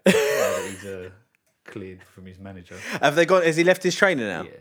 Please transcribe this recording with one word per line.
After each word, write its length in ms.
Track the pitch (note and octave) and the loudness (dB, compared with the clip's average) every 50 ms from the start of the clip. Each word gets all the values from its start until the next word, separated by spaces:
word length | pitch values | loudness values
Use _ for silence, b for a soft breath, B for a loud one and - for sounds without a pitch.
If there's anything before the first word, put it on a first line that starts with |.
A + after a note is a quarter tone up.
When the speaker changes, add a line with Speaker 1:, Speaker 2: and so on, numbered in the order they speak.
Speaker 1:
<laughs> 40 | - | 2
now 60 | - | 4
that 560 | F#3+ D3 C#3+ C#3+ C#3 - - - - - - - | 4 4 2 0 0 0 0 0 -2 -4 -6 -8
he's, 140 | G2 F2+ F#2+ | -12 -12 -12
uh, 260 | G2 G2 F#2 F2+ F#2 F#2+ _ _ _ _ _ _ _ _ _ _ | -12 -12 -12 -14 -14 -18 _ _ _ _ _ _ _ _ _ _
cleared 380 | - - A2+ F#2+ F#2 F#2 F#2 | -18 -14 -14 -14 -14 -16 -18
from 240 | - _ _ - F#2 | -20 _ _ -20 -20
his 120 | F#2 F#2 F#2 | -20 -20 -18
manager. 360 | G2 G2 F#2+ F#2 E2+ - F#2 F2+ B B B B | -18 -18 -18 -18 -18 -18 -18 -14 B B B B
Speaker 2:
Have 140 | - C#3+ D3 | 2 2 4
they 100 | D#3+ E3+ | 4 4
got? 200 | D#3 F#3 F#3 E3+ | 4 4 4 4
Has 120 | E3+ D#3 | 4 2
he 60 | D#3+ E3+ | 4 4
left 180 | F3+ F#3 F#3 - | 4 4 2 0
his 100 | F3+ E3+ | -2 0
trainer 320 | - G3+ G3 F3+ C#3 A2+ | 2 2 2 2 0 -2
now? 160 | G#2 F2+ D#2+ | -4 -4 -6
Speaker 1:
Yeah, 80 | D#2 - - - | -8 -10 -14 -20